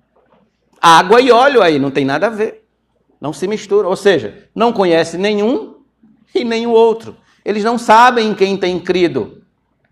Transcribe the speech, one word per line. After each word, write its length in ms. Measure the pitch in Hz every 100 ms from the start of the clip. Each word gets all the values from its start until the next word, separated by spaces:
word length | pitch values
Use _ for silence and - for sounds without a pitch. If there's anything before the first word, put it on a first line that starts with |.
| _ _ _ _ _ _ _ _
Água 400 | 160 165 185 240
e 120 | 262
óleo 300 | 233 277 247
aí, 180 | 175 147
não 120 | 139
tem 140 | 139 135
nada 220 | 147 208
a 20 |
ver. 360 | 214 220 - _ _ _ _ _ _
Não 140 | 139
se 120 | 156 185
mistura. 400 | 214 - 202 180
Ou 60 | 190
seja, 520 | 202 165 107 - _ 185
não 160 | 233
conhece 460 | 233 185 165 - 170
nenhum 640 | 208 208 208 359 427 - _ _ _ _ _
e 120 | - 233
nem 200 | 226 233
o 60 |
outro. 460 | 226 226 220 - - _ _
Eles 200 | - 208
não 140 | 214 240
sabem 520 | 233 220 247 240 214
em 60 | 196
quem 200 | 190 190
têm 240 | 185 180
crido. 600 | 180 180 170 131 95 - _ _ _ _ _